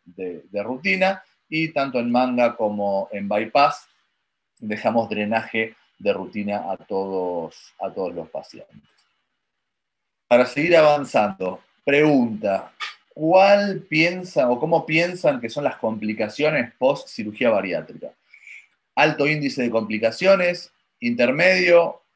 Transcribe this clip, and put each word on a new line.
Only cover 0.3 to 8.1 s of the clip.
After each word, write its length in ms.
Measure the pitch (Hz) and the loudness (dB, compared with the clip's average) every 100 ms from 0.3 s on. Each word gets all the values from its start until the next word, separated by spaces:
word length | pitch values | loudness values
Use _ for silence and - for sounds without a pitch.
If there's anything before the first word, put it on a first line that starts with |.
| 82 - | -10 -10
de 140 | 101 | -4
rutina, 600 | 107 131 190 190 190 196 - _ _ | -2 0 0 2 2 0 -10 _ _
y 220 | 160 160 | -2 -2
tanto 280 | 147 135 123 | -2 -2 -2
en 140 | 120 | 0
manga 420 | 123 127 123 120 | 2 2 2 0
como 540 | 120 107 104 101 98 98 | 0 -4 -2 -2 -2 -4
en 180 | 101 101 | -8 -4
bypass 600 | 107 113 143 147 - _ _ _ _ _ _ _ _ | -4 0 2 2 0 _ _ _ _ _ _ _ _
dejamos 480 | 107 107 117 117 107 | -8 -4 0 0 -2
drenaje 640 | 107 104 113 - 113 110 - _ _ | -4 -2 -2 -4 -6 -6 -8 _ _
de 140 | 101 | -2
rutina 580 | 95 92 107 101 101 87 | -2 -6 -8 -6 -6 -6
a 60 | 95 | -10
todos, 960 | - 95 98 95 90 87 80 - - - | -6 -6 -4 -4 -4 -6 -10 -16 -20 -12
a 100 | 95 | -10
todos 220 | 98 90 | -6 -8